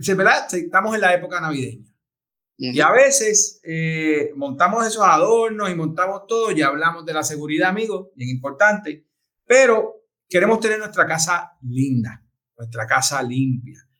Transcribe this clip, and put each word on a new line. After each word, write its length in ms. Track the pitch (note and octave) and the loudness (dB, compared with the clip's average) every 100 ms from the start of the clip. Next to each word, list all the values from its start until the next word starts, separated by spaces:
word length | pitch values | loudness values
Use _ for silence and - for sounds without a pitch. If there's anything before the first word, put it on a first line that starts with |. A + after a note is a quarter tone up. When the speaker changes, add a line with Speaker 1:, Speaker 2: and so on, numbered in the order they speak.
Speaker 1:
se, 140 | G3 | -2
¿verdad? 320 | F#3 G3+ - - | 2 4 2 0
Estamos 400 | F3+ D#3 F#3 G#3+ | -6 0 0 0
en 60 | A3 | 0
la 120 | F#3 | 2
época 280 | F3+ - F3 | 2 0 -6
navideña. 480 | E3 C#3 A#2+ A2+ - _ _ _ _ _ _ _ | -4 -4 -6 -10 -20 _ _ _ _ _ _ _
Speaker 2:
Ujú. 120 | B2+ | -6
Speaker 1:
Y 60 | C3 | 0
a 120 | D#3 | 4
veces, 680 | A3 C#4 C4+ G#3+ G#3 - - | 6 4 4 0 0 -2 -8
eh, 640 | E3 D#3+ D#3+ D#3+ D#3 D3+ C#3+ C#3 | -10 -6 -4 -2 0 0 -2 -6
montamos 500 | C#3 C3+ F3+ A3 A3+ | -8 0 0 0 -2
esos 160 | G#3+ | 2
adornos 640 | G3 D#3 F#3+ A3+ A3+ G#3+ G3 | 4 4 4 2 2 -2 -4
y 60 | |
montamos 520 | E3+ D#3+ D#3+ F#3 G3 G3 | -2 -4 -2 -4 -4 -4
todo, 240 | A3+ A3 | -2 0
ya 160 | E3 C#3 | 0 0
hablamos 360 | D3 E3 E3+ | 0 -2 -2
de 100 | D#3+ | -6
la 100 | D#3 | -4
seguridad, 460 | D3 D3+ D3+ D#3 F#3 | -4 -6 -4 0 0
amigos, 400 | G3+ A3 F#3 - | 0 -4 -6 -10
bien 160 | - B2 | -12 -8
importante, 760 | B2+ C#3 C3+ G#3 G#3 - D3 _ _ _ _ | -6 -8 2 2 2 -6 -14 _ _ _ _
pero 600 | _ B3+ B3+ A3 A3 - _ _ _ | _ 4 6 4 0 -8 _ _ _
queremos 320 | F3+ G3+ A3 | 0 2 2
tener 180 | A3+ G#3+ | 0 -2
nuestra 280 | G#3+ E3+ D#3+ | -4 -2 0
casa 520 | D#3+ E3 F3 - _ | 0 -2 -2 -6 _
linda, 640 | B2+ B2+ C#3 B2+ G#2+ - _ _ _ _ | -8 -2 0 0 -4 -8 _ _ _ _
nuestra 300 | A#2 A#2 A2 | -14 -10 -2
casa 360 | C#3 B2+ C#3 | 0 0 -4
limpia, 560 | B2 B2+ C3+ A#2+ - - _ | -4 -2 -2 -2 -8 -20 _